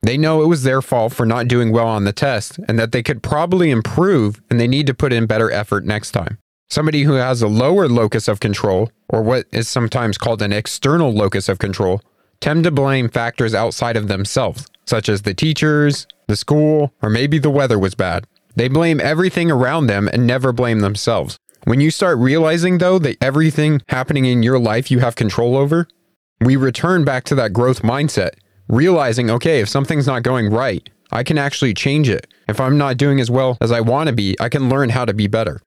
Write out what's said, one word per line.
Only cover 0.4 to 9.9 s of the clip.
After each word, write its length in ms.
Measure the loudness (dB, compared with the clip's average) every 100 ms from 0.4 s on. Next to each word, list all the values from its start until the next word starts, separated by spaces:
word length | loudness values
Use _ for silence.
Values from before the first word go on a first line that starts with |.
it 60 | 2
was 160 | 2
their 180 | 0 0
fault 300 | 0 -2 -2
for 140 | 0 0
not 240 | 0 0
doing 240 | 0 2
well 140 | 2 0
on 180 | 0 -2
the 80 |
test 440 | -2 -2 -2 -6 -12 -4
and 100 | -2
that 140 | 0
they 100 | -2
could 180 | -4 -6
probably 480 | -4 -2 0 0 2
improve 680 | 0 -2 0 2 2 0 -4 _
and 120 | 0
they 60 | 0
need 200 | 0 -2
to 60 |
put 180 | 0 0
in 140 | 0 0
better 260 | 0 0
effort 320 | -2 -2 -4
next 280 | -2 -6 -4
time. 260 | -6 -6 -10 _ _ _
Somebody 340 | -2 0 2
who 100 | 2
has 280 | 2 0 0
a 60 | 0
lower 400 | 2 2 2 2
locus 400 | 2 2 0 -2
of 100 | -2
control, 500 | -2 -2 0 0 -2 _ _
or 120 | -2
what 240 | 2 0 -2
is 160 | -4 -2
sometimes 500 | -2 -2